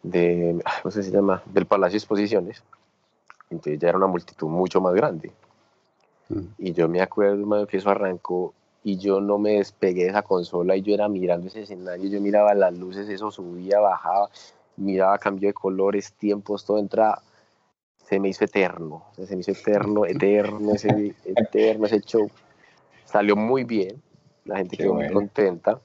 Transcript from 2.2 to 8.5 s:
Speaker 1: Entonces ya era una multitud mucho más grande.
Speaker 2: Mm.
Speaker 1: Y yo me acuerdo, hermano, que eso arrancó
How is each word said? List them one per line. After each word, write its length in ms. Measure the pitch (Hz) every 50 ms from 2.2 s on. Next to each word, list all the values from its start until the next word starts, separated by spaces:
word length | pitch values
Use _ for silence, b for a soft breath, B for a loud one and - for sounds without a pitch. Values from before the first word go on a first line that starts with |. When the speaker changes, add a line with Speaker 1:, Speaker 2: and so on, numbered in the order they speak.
| 104 101 110 101 90 87 - - _ _ - _ _ _ _ _ _ _ _ _ _ _ - _ - _
Speaker 1:
Entonces 300 | - 82 - 78 76 76
ya 100 | 82 85
era 80 | 85 92
una 100 | 95 95
multitud 400 | 92 87 87 - - _ - 78
mucho 340 | 80 87 92 92 - 98
más 120 | 95 92 90
grande. 380 | 98 127 151 98 80 - - - _ _ _ _ _ _ _ _ _ _ _ _ _ _ _ _ _ _ _
Speaker 2:
Mm. 140 | 107 107 95 90 - _
Speaker 1:
Y 160 | - 95 85
yo 140 | 85 85 82
me 120 | 85 90
acuerdo, 380 | 92 92 - - 104 101 101 101
hermano, 260 | 101 104 104 104 104 98
que 100 | - 95
eso 120 | 95 101
arrancó 640 | 98 101 101 95 92 87 _ - 92 90 90 85